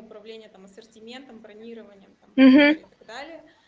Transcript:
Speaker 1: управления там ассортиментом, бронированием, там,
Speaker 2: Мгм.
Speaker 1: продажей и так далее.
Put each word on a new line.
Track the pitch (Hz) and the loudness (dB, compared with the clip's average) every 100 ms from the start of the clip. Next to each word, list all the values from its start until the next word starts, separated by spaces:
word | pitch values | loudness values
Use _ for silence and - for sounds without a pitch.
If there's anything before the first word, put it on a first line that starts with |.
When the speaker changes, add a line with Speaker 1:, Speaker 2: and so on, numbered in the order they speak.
| - | -20
Speaker 1:
управления | 214 220 220 214 | -20 -20 -20 -20
там | 190 190 | _ -20
ассортиментом, | 226 226 220 226 254 269 220 | -20 -20 _ -20 -20 -20 -20
бронированием, | 214 208 233 226 208 196 _ _ | -20 -20 -20 -20 -20 _ _ _
там, | _ - | _ 0
Speaker 2:
Мгм. | 269 277 294 320 | 2 4 2 -2
Speaker 1:
продажей | |
и | - | -10
так | _ - | _ -20
далее. | 240 302 320 311 _ | -20 -20 -20 _ _